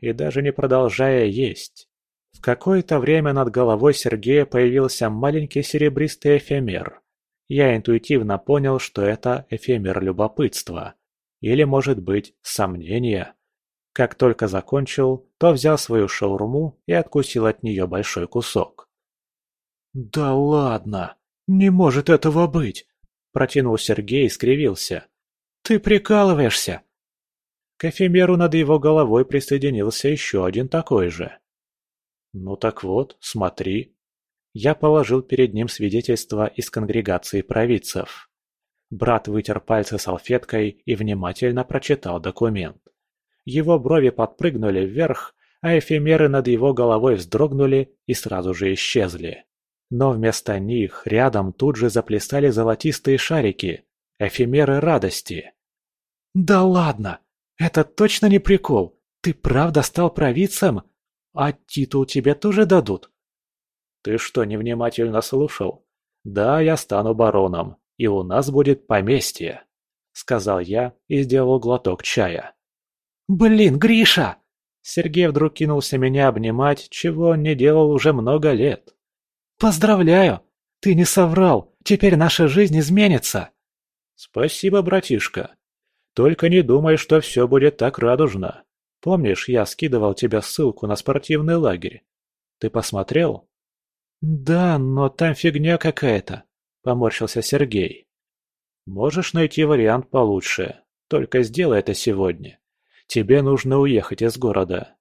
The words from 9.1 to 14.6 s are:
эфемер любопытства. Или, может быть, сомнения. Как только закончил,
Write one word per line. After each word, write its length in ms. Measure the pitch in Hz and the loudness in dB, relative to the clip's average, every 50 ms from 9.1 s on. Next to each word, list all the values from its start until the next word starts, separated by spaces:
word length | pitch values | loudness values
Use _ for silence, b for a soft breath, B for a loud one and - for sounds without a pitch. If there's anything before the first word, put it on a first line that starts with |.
| 110 107 - 123 123 135 131 - | -2 -2 -2 -4 -4 -4 -6 -10
эфемер 520 | 117 110 - - 127 110 98 92 92 95 95 | -12 -8 -2 -2 -2 -2 -2 -4 -4 -2 -2
любопытства. 920 | 95 90 98 104 110 - - 147 104 - - - - 87 82 80 - - _ _ _ _ _ _ _ _ - | -4 -2 -2 -2 -2 -2 -2 -4 -2 -2 -6 -12 -10 -12 -12 -12 -14 -18 _ _ _ _ _ _ _ _ -10
Или, 240 | - 107 123 143 151 | -4 -2 2 2 2
может 380 | 139 135 139 131 139 131 104 90 | 2 2 0 0 0 -4 -4 -2
быть, 320 | 92 98 104 101 - _ _ - | -2 -2 -2 -4 -6 _ _ -14
сомнения. 920 | - - - 101 92 90 87 80 82 104 120 123 117 104 92 - - _ _ _ _ _ _ _ _ _ _ _ _ - | -10 -6 -4 -4 -4 -4 -8 -8 -6 -4 -4 -2 -2 -4 -4 -6 -10 _ _ _ _ _ _ _ _ _ _ _ _ -4
Как 220 | - 123 - - | -2 -2 -2 0
только 340 | - 131 123 113 - 117 101 | 2 2 2 2 2 -2 -4
закончил, 840 | 95 95 | -4 -6